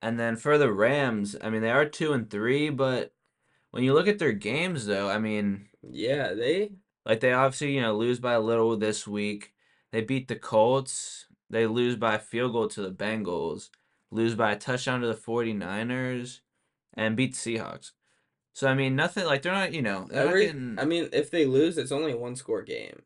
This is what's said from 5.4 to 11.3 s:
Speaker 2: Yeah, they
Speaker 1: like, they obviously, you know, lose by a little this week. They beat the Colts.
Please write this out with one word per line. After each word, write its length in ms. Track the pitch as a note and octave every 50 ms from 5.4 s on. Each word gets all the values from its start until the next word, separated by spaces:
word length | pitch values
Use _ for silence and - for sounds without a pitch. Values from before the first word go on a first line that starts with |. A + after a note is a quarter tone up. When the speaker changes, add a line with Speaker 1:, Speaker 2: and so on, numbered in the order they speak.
| G#2 G2+ G2 G2+ G2+ - _ _
Speaker 2:
Yeah, 520 | - - B1 C2+ G2 B2 C#3 D3 C3 F#2+ F#2
they 380 | G#2+ A#2 C3 E3 F#3+ G#3+ G#3 G3 - _ _ _ _ -
Speaker 1:
like, 140 | A2+ A2 A2
they 120 | B2+ B2 B2+
obviously, 400 | B2+ C3+ C3+ C3 - D3+ C#3+ C#3
you 80 | C3+
know, 140 | A#2+ A2+ G#2
lose 220 | G#2+ A#2 A#2+ B2 A#2+
by 140 | B2 B2 A#2+
a 60 | A#2
little 360 | A2 A2 A#2 A#2 A2+ A2+ A2+
this 300 | G#2 G#2 G#2+ G#2+ - -
week. 460 | G#2 G#2 G#2 G#2 G#2 G#2 G#2 - - _ _ _ _ _ _ _ _
They 100 | - A2+
beat 260 | A2 A2 C3+ C3 C3
the 80 | - A#2
Colts. 880 | - - - A#2 A2 A2 A#2+ C3 C3+ C3 B2+ - - - - - - - _